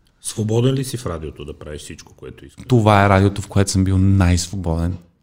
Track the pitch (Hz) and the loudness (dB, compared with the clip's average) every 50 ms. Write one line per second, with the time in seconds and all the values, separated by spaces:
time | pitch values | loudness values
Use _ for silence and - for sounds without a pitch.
0 | _ _ _ _ - - - - 104 110 110 117 120 131 135 139 135 131 - - | _ _ _ _ -14 -10 -6 -6 -4 0 0 2 2 2 0 -2 -4 -6 -10 -8
1 | - 98 85 80 78 71 - - 73 71 73 - 78 73 76 73 - - 80 - | -8 -8 -8 -8 -10 -12 -14 -14 -16 -16 -16 -16 -16 -16 -16 -16 -16 -18 -20 -20
2 | - - _ _ 73 73 73 - - - _ - - 127 127 117 107 107 104 101 | -20 -20 _ _ -20 -20 -20 -20 -20 -20 _ -20 -2 2 2 4 6 6 6 6
3 | 101 101 98 95 101 101 98 - - - - 98 98 - - 95 95 95 95 95 | 6 6 4 4 4 2 0 -4 -12 -4 -2 -2 0 0 0 0 0 2 2 2
4 | 95 98 98 98 90 87 90 87 - - - 98 87 87 80 82 85 85 87 - | 2 2 2 4 4 2 2 0 -2 -6 -10 -8 -6 -4 -4 -2 -4 -4 -6 -8
5 | - _ _ _ | -14 _ _ _